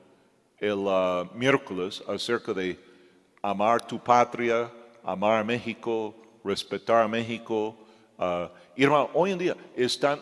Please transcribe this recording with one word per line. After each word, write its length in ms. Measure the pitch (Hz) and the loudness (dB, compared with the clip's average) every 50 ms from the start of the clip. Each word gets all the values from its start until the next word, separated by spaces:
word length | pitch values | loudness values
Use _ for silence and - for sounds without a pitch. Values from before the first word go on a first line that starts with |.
| - _ _ _ _ _ _ _ _ _ _ _ - | -20 _ _ _ _ _ _ _ _ _ _ _ -2
el, 240 | 104 104 98 98 98 | -2 -2 0 0 0
ah, 400 | 95 95 92 92 90 90 90 90 95 | 2 2 2 2 0 -2 -4 -6 -6
miércoles 680 | 113 120 135 139 135 - - 101 90 90 95 - - - | -2 2 2 2 2 0 -4 -6 -6 -6 -6 -6 -10 -8
acerca 480 | - 101 101 - - 120 113 - - 107 | -8 -6 -6 -2 -2 -4 -2 -2 -4 -4
de 240 | 92 92 92 90 - - - - - _ _ _ _ _ _ _ _ - | -2 -2 -4 -4 -6 -12 -20 -20 -20 _ _ _ _ _ _ _ _ -6
amar 420 | 101 101 98 104 110 117 117 - | -4 -2 0 2 2 2 2 0
tu 140 | - - 113 | -4 -10 -6
patria, 720 | - - 120 120 120 117 - 120 120 117 117 117 120 117 - - - - - - - | 2 4 4 6 4 2 0 -2 -2 0 0 0 -2 -4 -8 -16 -20 -20 -20 -14 -8
amar 380 | - 92 92 98 104 110 110 | -8 -4 0 2 2 4 2
a 40 | 107 | 2
México, 680 | 107 120 120 - 113 110 - - 120 113 113 110 104 104 - - - _ _ - | 0 -2 -4 -4 -6 -10 -6 -4 -4 -2 -2 -4 -6 -10 -14 -20 -20 _ _ -4
respetar 580 | 98 98 - - - - 101 - - 113 117 113 | -4 -4 -4 -4 -6 -8 -6 0 2 4 4 4
a 60 | 107 | 2
México, 680 | 110 113 117 113 117 107 - - 113 110 107 110 110 - - - - _ _ _ _ - - | 0 -2 -4 -4 -6 -10 -6 -4 -2 -2 -2 -2 -6 -10 -18 -20 -20 _ _ _ _ -4 -2
ah, 240 | 90 87 87 87 82 - - - - - | -2 -2 -2 -4 -6 -10 -18 -20 -16 -2
y 80 | - 135 | 2 4
hermano, 260 | 139 147 147 131 - - | 4 6 4 2 2 2
hoy 180 | 147 170 196 196 | 0 0 2 0
en 60 | 175 | -2
día 180 | 180 175 - - - - - | -2 -2 -4 -4 -8 -10 -2
están 460 | - 123 123 - - - 143 143 147 | -2 0 0 0 0 0 0 0 -2